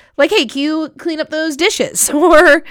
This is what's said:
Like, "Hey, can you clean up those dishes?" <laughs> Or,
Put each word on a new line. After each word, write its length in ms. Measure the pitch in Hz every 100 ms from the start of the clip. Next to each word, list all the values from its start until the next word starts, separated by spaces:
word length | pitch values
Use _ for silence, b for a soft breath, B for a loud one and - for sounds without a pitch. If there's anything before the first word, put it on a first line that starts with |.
| b -
Like, 140 | 320
"Hey, 160 | 403 247
can 140 | 269
you 280 | 294 311 311 -
clean 240 | 339 311
up 80 | 302
those 260 | 302 320 277
dishes?" 540 | 381 - - - -
<laughs> 40 |
Or, 520 | 294 339 311 349 311 B